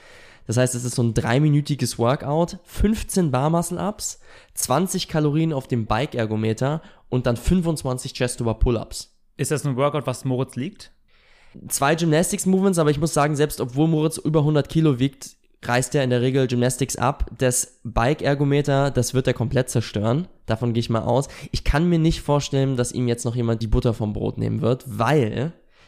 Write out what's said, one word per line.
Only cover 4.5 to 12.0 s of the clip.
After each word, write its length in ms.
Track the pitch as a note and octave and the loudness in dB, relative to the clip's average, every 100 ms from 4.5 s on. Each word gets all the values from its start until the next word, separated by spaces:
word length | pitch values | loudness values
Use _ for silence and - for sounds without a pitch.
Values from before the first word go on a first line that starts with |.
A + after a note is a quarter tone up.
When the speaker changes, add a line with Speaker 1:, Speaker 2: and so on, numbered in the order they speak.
Speaker 1:
zwanzig 560 | - - C#3 F#3+ F#3 - | -8 -2 0 0 -4 -4
Kalorien 420 | D#3+ D3+ D3+ D#3+ | 0 2 2 0
auf 160 | C#3 - | -2 -2
dem 200 | A#2+ G#2+ | -2 0
Bike-Ergometer 920 | A2 C#3+ B2 A2 G#2+ A2 A2 C3 D#3 - - - | -2 -2 -2 -2 0 -2 0 -2 -2 -8 -20 -4
und 160 | B2+ B2 | -2 0
dann 100 | A#2 | 0
fünfundzwanzig 800 | - F#3 E3 D3+ C3+ B2+ - | 2 2 2 -2 -4 -6 -6
Chest-Over-Pull-Ups. 1040 | - B2 - A2+ A2 B2+ A2 - - - _ _ - | -4 -4 -2 -2 2 2 0 -4 -14 -16 _ _ -8
Speaker 2:
Ist 160 | C3+ | -4
das 140 | D3 D3 | -2 -2
ein 100 | B2 | 0
Workout, 320 | C#3+ D3 C#3 | 0 0 -4
was 160 | B2 | -6
Moritz 320 | C3 B2+ C3 B2 | -4 -2 -4 -6
liegt? 380 | D#3+ - - - _ _ _ _ - - - | -10 -10 -20 -20 _ _ _ _ -20 -18 -6
Speaker 1:
Zwei 280 | - C#3 | 0 2
Gymnastics-Movements, 840 | D#3+ | 2